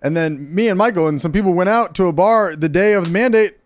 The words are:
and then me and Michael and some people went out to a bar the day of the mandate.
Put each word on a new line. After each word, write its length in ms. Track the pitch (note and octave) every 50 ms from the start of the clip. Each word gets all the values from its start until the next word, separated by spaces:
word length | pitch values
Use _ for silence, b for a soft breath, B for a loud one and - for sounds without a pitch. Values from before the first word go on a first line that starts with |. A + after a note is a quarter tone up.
and 120 | - C#3+ D#3+
then 400 | E3+ D#3+ D#3 D3+ C3+ C#3+ C#3 E3
me 140 | G3 A3+ A3+
and 80 | F#3+
Michael 320 | F#3 G#3+ A#3+ G#3 F3 D#3+ D#3
and 100 | D3+ C#3
some 140 | E3+ E3+
people 220 | D3+ G3+ G3+ F#3+ F3
went 160 | F3+ F#3 G3
out 240 | A3 A#3 A3+ F3+ -
to 100 | - F#3+
a 80 | F3
bar 420 | D#3+ D3+ F#3 G#3+ A3+ A3 G#3 F3 D#3
the 140 | D3+ D#3 D#3+
day 240 | C#3+ F3 G3+ G#3+
of 140 | G#3 G3+ F3
the 40 | E3
mandate. 460 | E3+ G3+ A#3+ B3+ A3 A3 G#3+ G3 - _ _